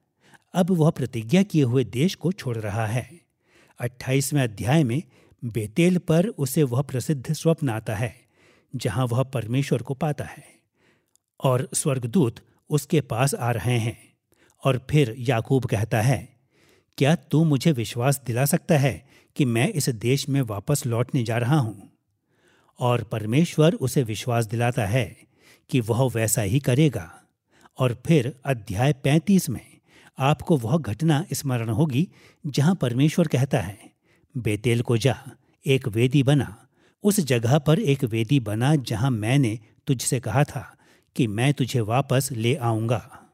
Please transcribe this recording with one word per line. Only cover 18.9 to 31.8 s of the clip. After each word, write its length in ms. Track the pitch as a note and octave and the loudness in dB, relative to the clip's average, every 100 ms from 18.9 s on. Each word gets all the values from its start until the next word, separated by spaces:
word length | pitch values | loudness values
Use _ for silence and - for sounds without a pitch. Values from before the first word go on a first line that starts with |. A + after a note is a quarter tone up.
| F#2 - _ _ - | -2 -12 _ _ -2
कि 100 | C3+ | 0
मैं 240 | A#2 D#3 | 2 0
इस 200 | F#3+ - | 0 -4
देश 400 | A2+ A#2 C#3 - | -2 0 -2 0
में 120 | C3+ | -2
वापस 440 | B2 G2+ - D3 B2+ | -2 -4 -2 -2 0
लौटने 380 | A#2 B2+ C#3+ | -2 -2 -2
जा 140 | A#2 A#2 | -2 -2
रहा 200 | A#2 D#3 | 2 2
हूं?" 460 | A2+ G2 - _ _ _ _ _ _ _ _ - | 2 -4 -20 _ _ _ _ _ _ _ _ -4
और 240 | B2 A#2+ | 0 0
परमेश्वर 720 | - A2+ G#2+ B2 E3+ - D#3 | -2 -6 -2 0 0 4 2
उसे 300 | A#3 C3 - | 4 -2 -2
विश्वास 420 | G2+ G#2+ - A#2 A2+ | -2 -4 -2 -2 -2
दिलाता 400 | A2+ A#2+ B2 G2+ | -2 -2 -2 0
है 420 | B2+ A2 - _ _ _ _ - | 0 -2 -8 _ _ _ _ -4
कि 100 | C3+ | -2
वह 300 | A2+ A2+ C3 | 0 0 0
वैसा 280 | A2+ A2 - | 0 0 0
ही 180 | G2+ B2+ | 0 0
करेगा। 600 | - B2 D#3 G2 - - _ _ _ _ - - | 0 2 2 0 -10 -20 _ _ _ _ -16 -2
और 260 | B2+ A2+ - | -2 -2 2
फिर 340 | E3 A#2+ - - | 2 2 -6 -6
अध्याय 480 | B2 - F#2 C3+ | -6 -4 0 0
पैंतीस 560 | D3 C3+ D3+ - F#3+ - | 2 2 2 4 2 2
में 220 | A2 - _ _ _ - - | -8 -10 _ _ _ -20 -2
आपको 380 | C#3 D3+ - D#3 | 0 0 0 0
वह 200 | A2+ E3 | 0 -2
घटना 480 | A#2+ G#2 D#3+ C#3+ F3+ | -2 -2 0 0 -2
स्मरण 360 | C#3 C#3+ B2 A2+ | -6 -4 -4 -2
होगी 400 | A2 | 0